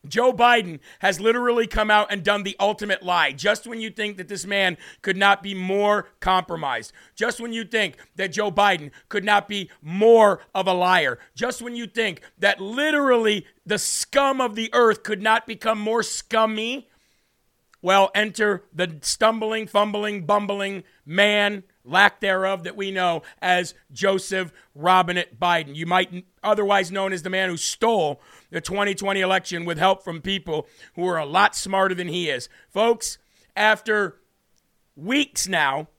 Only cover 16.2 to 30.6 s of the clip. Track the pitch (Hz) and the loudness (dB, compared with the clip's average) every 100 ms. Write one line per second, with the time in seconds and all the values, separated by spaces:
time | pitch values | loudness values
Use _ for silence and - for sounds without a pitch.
16.2 | - 226 220 214 226 269 _ _ _ _ | -2 0 2 0 -6 -8 _ _ _ _
17.2 | _ _ _ _ _ _ 175 196 190 202 | _ _ _ _ _ _ 4 4 4 2
18.2 | 214 208 208 196 _ 156 180 156 - - | -2 0 0 0 _ -6 -6 -4 -8 2
19.2 | 226 226 214 220 220 208 208 208 208 202 | 2 2 -4 -4 0 0 0 -2 -4 -6
20.2 | 165 208 202 202 196 196 - _ 143 175 | 0 0 0 -4 -6 -8 -14 _ -6 2
21.2 | 208 208 202 202 _ _ 123 170 202 - | 2 4 0 -2 _ _ -2 4 4 2
22.2 | 202 190 190 190 170 202 196 190 180 165 | -2 0 -2 -4 -8 -8 -6 -2 -2 -2
23.2 | - _ 180 180 175 - _ 135 196 190 | -8 _ 0 0 0 -10 _ -2 0 0
24.2 | - 190 175 _ _ 143 165 185 180 180 | -2 -4 -4 _ _ -4 4 4 4 -2
25.2 | 170 110 175 170 151 147 165 180 185 180 | -4 -2 0 0 -2 -10 0 0 0 -8
26.2 | - _ 208 214 202 202 175 196 196 185 | -16 _ -2 0 2 2 2 -4 -4 -4
27.2 | 170 185 185 170 - - 226 214 151 139 | -4 -2 -2 -4 -6 -2 0 2 0 -4
28.2 | _ - _ 170 - 196 202 196 196 196 | _ -20 _ -10 -6 -2 -2 -2 -2 -2
29.2 | 185 190 185 170 170 160 185 190 - 165 | 0 0 -2 -8 -6 0 2 2 -4 -8
30.2 | 185 196 - 151 | -6 -6 -4 -8